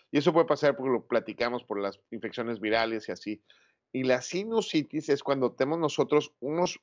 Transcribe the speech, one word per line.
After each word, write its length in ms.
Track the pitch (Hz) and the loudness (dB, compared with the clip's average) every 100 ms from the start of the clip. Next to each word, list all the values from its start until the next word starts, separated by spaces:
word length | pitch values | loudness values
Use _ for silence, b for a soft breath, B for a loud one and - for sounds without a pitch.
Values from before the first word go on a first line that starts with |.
| b | b
Y 60 | 147 | 2
eso 160 | 170 | 4
puede 140 | 165 160 | 4 2
pasar 280 | 139 147 | 4 2
porque 160 | 127 131 | 2 0
lo 140 | 117 | -2
platicamos 580 | - 117 - - 120 120 | 0 -2 -2 -4 -2 -2
por 160 | - 101 | -4 -4
las 200 | 98 - _ | -4 -6 _
infecciones 500 | 110 107 123 117 107 | -10 -8 -6 -6 -4
virales 480 | 107 113 113 110 - | 0 2 2 -2 -6
y 40 | |
así. 320 | 92 104 104 b b b b _ | -8 -8 -10 b b b b _
Y 100 | 131 | -4
la 180 | 127 123 | 0 0
sinusitis 880 | - 180 220 226 - 156 139 151 151 | 0 -6 0 -2 2 -2 -2 -6 0
es 120 | 139 | 0
cuando 320 | - 139 123 | 0 0 0
tenemos 260 | - 135 165 | 0 0 2
nosotros 540 | 151 - 139 147 - _ | 0 0 2 2 0 _
unos, 400 | 131 165 175 - | -6 -2 -2 -4